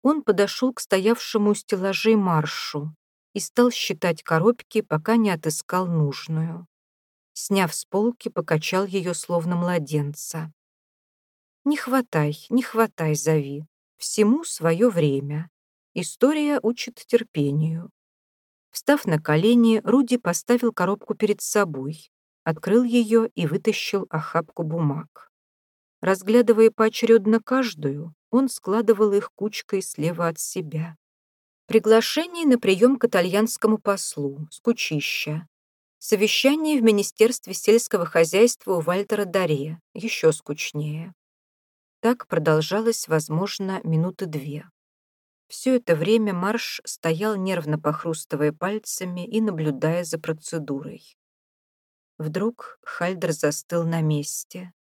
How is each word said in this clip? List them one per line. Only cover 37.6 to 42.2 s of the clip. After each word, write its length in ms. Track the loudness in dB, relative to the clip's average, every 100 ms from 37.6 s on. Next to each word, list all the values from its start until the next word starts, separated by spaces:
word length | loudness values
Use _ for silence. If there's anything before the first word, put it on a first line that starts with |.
| 2 2 2 -4
хозяйства 680 | 0 2 2 6 4 2 -2
у 60 | -2
Вальтера 440 | 0 -2 -2 -2
Даре, 560 | 0 0 0 0 -4 -10 _
ещё 380 | -10 -8 2 2
скучнее. 840 | 2 -8 -8 -8 -6 -6 -8 -12 -18 _ _ _ _ _ _ _ _
Так 220 | 0 0